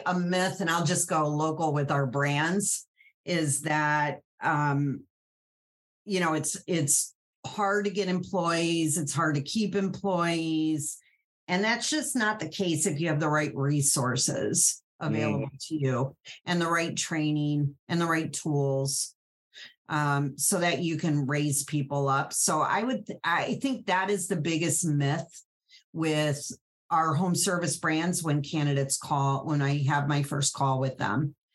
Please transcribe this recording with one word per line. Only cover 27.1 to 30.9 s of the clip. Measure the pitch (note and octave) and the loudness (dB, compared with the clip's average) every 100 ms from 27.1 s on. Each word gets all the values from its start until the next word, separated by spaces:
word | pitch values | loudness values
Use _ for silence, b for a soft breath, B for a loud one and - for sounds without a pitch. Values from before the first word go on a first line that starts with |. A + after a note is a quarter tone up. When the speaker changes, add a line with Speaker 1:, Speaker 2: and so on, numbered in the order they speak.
Speaker 1:
home | C#3+ F#3 | 2 2
service | E3+ G3+ F3 E3+ - | 2 0 0 0 0
brands | E3 D#3 F3 E3 | 0 2 0 0
when | D#3+ D3 | 0 0
candidates | C#3+ D#3 C#3+ C#3 C3+ - | 0 0 2 2 0 -2
call, | - D3 C3+ C3+ D#3+ | 0 0 2 0 0
when | D3 | 0
I | C#3 D3 | 2 2
have | C3+ D3 C#3+ | 2 2 2
my | C#3+ | 0
first | C#3 C#3+ C#3 | 0 -2 -2
call | - C#3 C3 | 0 0 2
with | C3+ | -2